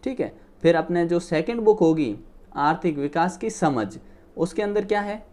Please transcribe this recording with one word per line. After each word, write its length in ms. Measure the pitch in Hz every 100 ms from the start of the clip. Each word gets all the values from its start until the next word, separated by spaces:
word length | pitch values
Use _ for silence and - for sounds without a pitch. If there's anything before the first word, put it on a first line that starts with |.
ठीक 160 | - 262
है। 120 | 117 - - -
फिर 140 | 165 170
अपने 300 | 165 175 170
जो 140 | 175
सेकंड 400 | 175 160 165 233
बुक 200 | 214 214
होगी 340 | 165 160 135 101 - - - -
आर्थिक 420 | 147 165 180 147
विकास 380 | 143 165 170 185
की 140 | 220
समझ, 360 | - 165 127 104 - - - - -
उसके 260 | 175 -
अंदर 220 | 208 208
क्या 160 | 202 208
है 220 | 202 214 -